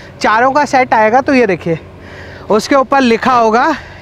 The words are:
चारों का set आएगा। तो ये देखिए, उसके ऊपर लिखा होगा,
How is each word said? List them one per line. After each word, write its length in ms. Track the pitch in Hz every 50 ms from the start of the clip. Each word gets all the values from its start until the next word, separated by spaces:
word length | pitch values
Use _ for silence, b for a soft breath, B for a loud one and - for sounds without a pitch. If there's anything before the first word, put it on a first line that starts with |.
| B B B B
चारों 300 | - 233 214 226 240 269
का 120 | 254 294 294
set 300 | - - 254 254 247 254
आएगा। 260 | 226 214 220 226 262
तो 140 | 262 - 277
ये 120 | 254 240
देखिए, 320 | 196 180 - - 170 165 151 - - - - B B B B B B B B B B
उसके 240 | 190 220 - - 285
ऊपर 260 | 269 262 - 277 277
लिखा 320 | 262 233 226 214 - 240
होगा, 420 | 254 240 226 220 214 240 269 320 277 B B B B B